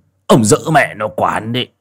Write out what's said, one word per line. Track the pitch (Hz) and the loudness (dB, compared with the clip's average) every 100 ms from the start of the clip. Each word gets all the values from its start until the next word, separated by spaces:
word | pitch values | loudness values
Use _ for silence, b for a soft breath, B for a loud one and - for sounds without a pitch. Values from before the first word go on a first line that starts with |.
| _ _ - | _ _ 2
ông | 143 | 2
giữ | 104 113 143 | 4 2 2
mẹ | 151 98 | 0 0
nó | 95 107 - | -4 -8 -4
quán | 90 90 110 | -4 -2 -6
đi. | 123 - _ | -6 -8 _